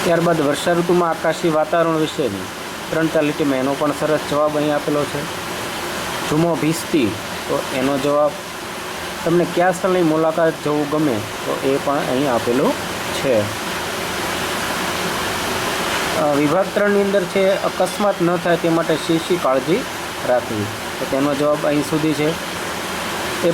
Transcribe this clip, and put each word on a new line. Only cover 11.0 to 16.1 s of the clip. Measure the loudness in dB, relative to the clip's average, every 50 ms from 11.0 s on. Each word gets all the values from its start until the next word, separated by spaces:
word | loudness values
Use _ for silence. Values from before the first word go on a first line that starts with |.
| 2 2 0 0 -2 -6 -8 -8 -4
તો | -4 -4 -2 0 0
એ | 0 2 0
પણ | 0 0
અહીં | 0 0 0 0 0 2 2 2
આપેલું | 2 2 2 2 2 4 2 2 0 -4 -6 -6 -6 -6 -4 -4 -2 0
છે. | 2 2 2 2 0 -2 -6 -6 -6 -4 -4 -4 -6 -6 -6 -6 -6 -4 -4 -4 -4 -4 -4 -4 -4 -4 -4 -4 -4 -4 -4 -2 -4 -4 -4 -4 -4 -4 -4 -4 -4 -4 -4 -4 -2 -2 -2 -2 -2 -2 -2 -2 -2 -2 -2 -2 -2